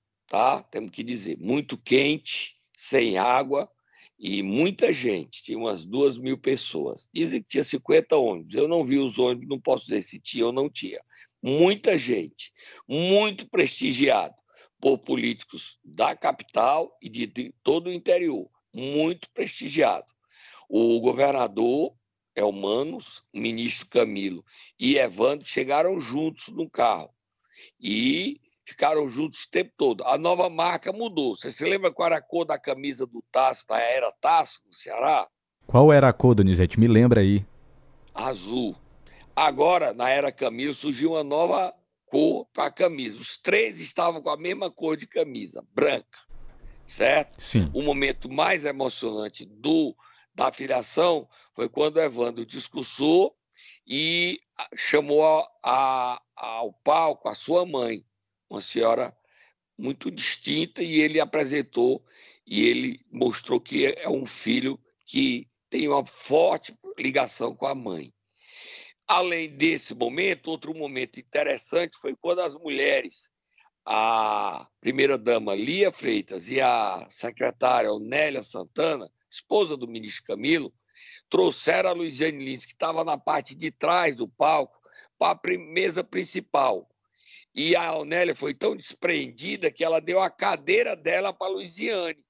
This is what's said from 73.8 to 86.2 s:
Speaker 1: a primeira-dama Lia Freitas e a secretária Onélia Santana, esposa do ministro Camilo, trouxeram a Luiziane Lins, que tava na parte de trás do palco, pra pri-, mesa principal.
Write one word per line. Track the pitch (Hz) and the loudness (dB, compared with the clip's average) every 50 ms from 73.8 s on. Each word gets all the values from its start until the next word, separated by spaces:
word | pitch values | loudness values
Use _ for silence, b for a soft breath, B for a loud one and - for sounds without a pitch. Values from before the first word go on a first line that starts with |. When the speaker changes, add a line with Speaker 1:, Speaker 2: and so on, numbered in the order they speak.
| _ | _
Speaker 1:
a | - 107 107 110 113 117 113 110 107 107 104 101 98 82 - - _ _ _ | -2 0 2 2 2 2 2 2 2 0 -2 -2 -4 -6 -8 -12 _ _ _
primeira-dama | - 120 131 131 139 139 139 123 107 117 120 113 - 101 98 | -6 -4 0 2 2 2 2 0 0 0 0 0 0 -2 -2
Lia | 101 107 131 165 190 202 185 | -2 -2 -2 0 0 0 0
Freitas | 175 - - 127 113 104 95 - 98 92 85 101 | 0 -2 -4 -2 -2 -2 -4 -6 -10 -14 -10 -6
e | 127 131 | -2 0
a | 131 123 123 117 107 101 92 92 - - | 2 2 2 2 0 -2 -4 -6 -10 -14
secretária | - - - 120 120 - 127 123 120 - - 127 127 123 117 107 104 | -14 -10 -10 -10 -6 -4 -4 -4 -2 0 2 2 2 2 2 0 -2
Onélia | 104 107 110 127 143 151 151 139 131 | -4 -6 -4 -2 -2 0 0 -2 -4
Santana, | 107 - - - 90 85 _ - 151 165 156 131 101 80 _ _ _ _ | -8 -10 -12 -14 -14 -10 _ -4 -2 -2 -2 -4 -8 -14 _ _ _ _
esposa | - - - - - 214 202 160 151 135 | -20 -18 -6 0 2 2 2 2 -2 -6
do | 123 117 | -8 -10
ministro | 117 113 107 107 101 - - | -10 -10 -12 -12 -14 -14 -12
Camilo, | - 104 104 113 147 165 165 139 - - _ _ b b b b b b b b b | -10 -8 -4 0 0 0 0 0 -4 -12 _ _ b b b b b b b b b
trouxeram | - - 185 170 - - - 156 165 185 190 185 | 2 2 2 2 2 0 0 0 2 2 2 0
a | 175 | 0
Luiziane | 170 175 165 139 123 156 160 151 139 135 | -2 -4 -6 -4 -2 -2 -2 -2 -4 -8
Lins, | 135 131 123 - | -10 -10 -10 -12
que | - - | -16 -10
tava | - - 160 160 160 170 | -6 -4 -4 -2 -2 -2
na | 160 151 | -2 -4
parte | 139 - - 156 147 131 - 135 | -4 -2 -2 -2 -2 -4 -6 -10
de | 156 165 156 | -10 -10 -10
trás | - - - 156 175 180 175 160 139 117 | -6 -2 0 2 2 2 2 0 0 -2
do | 117 98 | -6 -8
palco, | - - 135 151 156 151 135 - _ _ b b b b b b b - | -2 0 2 2 4 2 0 -4 _ _ b b b b b b b -2
pra | - 175 175 | 0 0 0
pri-, | 165 - 180 180 180 | 0 -2 -4 -4 -4
mesa | 170 156 160 175 190 190 160 180 175 | -6 -6 -4 -2 -2 -2 -2 -4 -6
principal. | - - 180 | -6 -6 -8